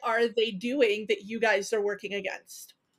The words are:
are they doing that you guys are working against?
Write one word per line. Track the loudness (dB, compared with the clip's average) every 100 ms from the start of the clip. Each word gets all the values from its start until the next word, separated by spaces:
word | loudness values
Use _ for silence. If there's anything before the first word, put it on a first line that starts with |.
are | 0 2 2
they | 2 0
doing | 0 -2 2 4 2 -2
that | -4
you | -4 0
guys | 2 2 2
are | 0
working | 0 -4 -6
against? | -6 -6 -8 -14 -20 -20 _ _